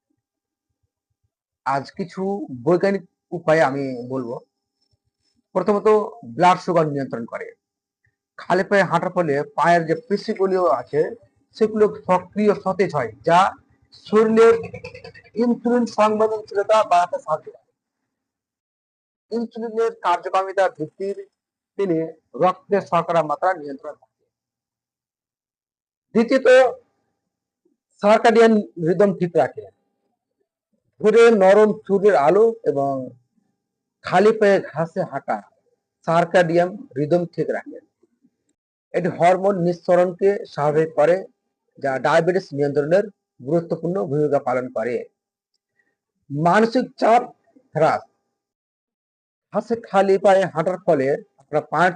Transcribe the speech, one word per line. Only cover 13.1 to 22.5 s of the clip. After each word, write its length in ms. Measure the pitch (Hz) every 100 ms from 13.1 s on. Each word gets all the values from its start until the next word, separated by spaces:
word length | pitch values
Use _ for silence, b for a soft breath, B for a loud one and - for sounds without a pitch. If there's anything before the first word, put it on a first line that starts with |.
| 107
যা 300 | 170 170 202 - _ _ _
শরীরের 640 | - - 214 220 220 226 226 - - - - - - -
ইনসুলিন 520 | - 240 233 240 240 226
সংবেদনশীলতা 960 | - 214 214 220 220 - 196 196 214
বাড়াতে 360 | - 175 175 -
সাহায্য 320 | - 156 -
করে। 200 | - _ _ _ _ _ _ _ _ _ _ _ _ _ _ _ _ - 226
ইনসুলিনের 560 | 233 226 226 220 226 226
কার্যকারিতা 760 | 185 175 180 190 190 190 185
বৃদ্ধির 580 | 165 151 - 196 196 196 _ _ _ _ -
দিনে 360 | 196 160 160 - _ 123
রক্তে 460 | 180